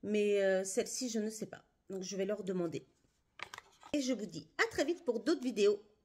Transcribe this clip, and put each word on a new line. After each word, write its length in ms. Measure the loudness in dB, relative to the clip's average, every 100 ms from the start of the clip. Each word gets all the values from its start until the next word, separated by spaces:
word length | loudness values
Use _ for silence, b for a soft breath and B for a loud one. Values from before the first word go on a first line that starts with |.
mais, 380 | 0 0 2 4
euh, 220 | 4 2
celle-ci, 460 | 0 -2 -2 -4 -2
je 100 | -2
ne 100 | -4
sais 180 | -6 -10
pas. 180 | -12 _ _ _
Donc, 120 | -8
je 140 | -6 -4
vais 80 |
leur 220 | -2 -2 -2
demander. 420 | 0 0 -2 -10 _ _ _ _ _ -12 -12 -18 _ -4
Et 80 | -2
je 140 | 0
vous 120 | 0 -2
dis 220 | -8 -12 0
à 140 | 0
très 140 | 2 0
vite 180 | 0
pour 160 | 0 0
d'autres 240 | 2 2
vidéos. 400 | 0 4 4 4 -4 _